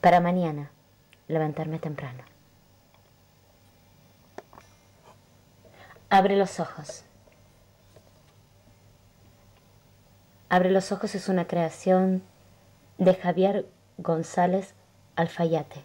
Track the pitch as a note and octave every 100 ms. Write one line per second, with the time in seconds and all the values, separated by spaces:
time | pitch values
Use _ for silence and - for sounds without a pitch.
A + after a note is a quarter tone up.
0 | F3+ F3 F3 F3+ E3+ D3 D3 _ _ _
1 | _ - _ D#3+ D3+ D3 D#3 D#3+ D#3+ D3
2 | C#3 B2+ - _ _ _ _ _ _ _
3 | _ _ _ _ _ _ _ _ _ _
4 | _ _ _ - - - - _ _ _
5 | - - _ _ _ _ - - - -
6 | - G3 G3 G3 F#3+ - E3 - D3 -
7 | - - - _ - _ _ _ _ -
8 | _ _ _ _ _ _ _ _ _ _
9 | _ _ - _ - _ _ _ _ _
10 | _ _ _ _ _ F3+ F#3 F#3+ F#3+ G3
11 | G#3+ G3 - F#3 F3 F3 E3 - - F#3
12 | F#3 F#3 - _ - _ _ _ _ -
13 | F3+ F#3 F3 E3+ F#3+ G3+ - _ _ -
14 | F3 E3 E3 - F3+ F#3+ F#3+ - _ _
15 | _ - E3+ - E3+ D#3+ D3 -